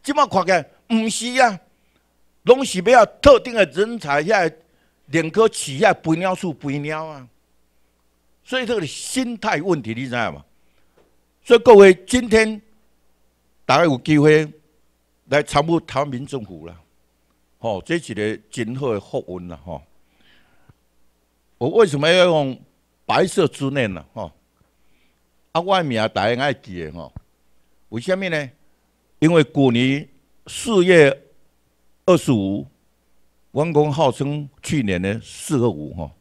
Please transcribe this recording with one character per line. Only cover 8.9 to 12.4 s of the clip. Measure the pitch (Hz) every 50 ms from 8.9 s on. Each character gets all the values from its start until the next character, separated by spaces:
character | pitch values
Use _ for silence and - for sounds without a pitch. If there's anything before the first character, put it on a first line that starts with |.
| - - - - - 262 262 240 240 208
态 | - 220 196 147
问 | 165 196 175 147
题， | 107 107 113
你 | 120 135
知 | 127
道 | 120 120 113 95
吗？ | 73 69 69 _ _ _ _ _ _ _ _ _ _ _ _ _ _ _ _ _ _ _
所 | _ - 240
以 | 233
各 | - 247 233
位， | 202 196 190 185 - -
今 | - 247 247 240 226
天 | 214 220